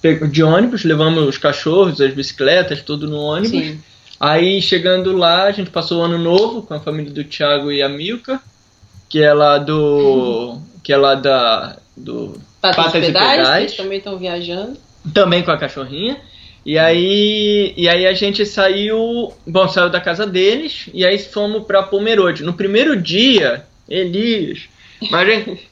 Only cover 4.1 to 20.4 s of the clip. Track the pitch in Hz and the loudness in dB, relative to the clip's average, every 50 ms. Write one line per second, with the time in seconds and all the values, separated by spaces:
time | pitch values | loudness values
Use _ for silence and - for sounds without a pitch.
4.1 | - _ - 147 151 165 170 185 196 196 190 - - 180 165 185 185 185 185 190 | -10 _ -2 0 2 2 2 2 2 0 0 0 0 0 2 0 0 0 0 0
5.1 | 185 185 175 170 170 180 190 202 202 208 190 175 - 170 160 - 175 170 170 170 | 0 2 2 2 2 4 2 0 0 -2 -6 -6 -6 -6 -4 -2 -2 -2 0 0
6.1 | 170 170 165 165 175 190 214 226 233 233 208 - 160 151 151 156 151 156 151 143 | 0 -2 0 2 4 4 2 2 -2 -8 -10 -10 -12 -10 -8 -6 -6 -6 -8 -8
7.1 | 143 147 147 147 - - 156 143 147 143 139 147 143 143 139 139 143 143 156 185 | -8 -10 -10 -10 -6 -2 0 0 0 0 0 -2 -2 -2 -2 -2 -4 -6 -8 -8
8.1 | 226 240 _ - 262 262 _ - _ _ _ _ _ _ _ _ _ - _ _ | -8 -8 _ -8 -8 -8 _ -14 _ _ _ _ _ _ _ _ _ -20 _ _
9.1 | - 151 151 147 147 147 147 147 143 143 143 143 151 156 151 147 143 143 143 139 | 0 4 4 6 6 6 6 4 4 4 2 0 0 0 2 2 2 4 4 4
10.1 | 131 131 127 123 117 113 120 123 117 120 156 - _ - _ - 143 139 139 139 | 4 4 2 0 -2 -4 -4 -6 -10 -14 -16 -18 _ -20 _ 0 2 4 4 4
11.1 | 135 135 131 139 135 131 120 113 110 107 - - - - _ _ _ - - - | 2 2 2 2 2 2 2 2 0 0 -2 -8 -14 -18 _ _ _ -20 -14 -12
12.1 | 123 120 117 101 - - - _ _ _ - 190 175 165 165 160 156 165 165 170 | -10 -10 -10 -10 -12 -16 -20 _ _ _ -2 0 2 2 0 0 0 0 0 0
13.1 | 143 185 202 254 277 294 - 131 147 170 208 - - - 185 196 196 196 196 208 | 0 2 2 2 2 2 2 2 2 0 0 -2 -6 -8 -8 -8 -8 -8 -8 -10
14.1 | 196 185 180 185 175 175 175 170 170 185 202 233 269 - _ _ _ _ _ - | -12 -8 -8 -8 -8 -8 -8 -8 -8 -8 -8 -10 -12 -16 _ _ _ _ _ -2
15.1 | 151 208 196 175 175 175 175 180 160 143 151 135 - 143 135 123 135 151 190 233 | 2 2 2 4 2 0 0 0 -2 -2 -2 -8 -8 -10 -12 -10 -10 -8 -6 -6
16.1 | 285 277 - - - - - - - _ _ - 151 160 160 165 170 175 175 190 | -8 -8 -12 -20 -20 -20 -20 -20 -20 _ _ -2 0 2 4 4 4 2 2 2
17.1 | 202 208 208 208 214 214 208 208 208 208 202 196 - - 170 170 175 175 185 185 | 2 2 2 2 2 0 0 2 2 2 0 0 -2 0 2 2 2 4 2 2
18.1 | 190 180 208 202 196 214 208 208 - - 196 190 190 202 208 214 220 226 226 233 | 2 2 -2 -2 0 -2 -4 -4 0 0 2 2 2 0 -2 -2 -2 -2 -2 -2
19.1 | 233 240 233 - - _ _ - 165 190 190 180 185 190 180 175 165 180 175 185 | -4 -4 -6 -8 -10 _ _ -2 2 2 2 2 2 0 0 2 0 -2 -2 -2
20.1 | 170 170 208 208 180 185 | -4 -4 -4 -2 0 2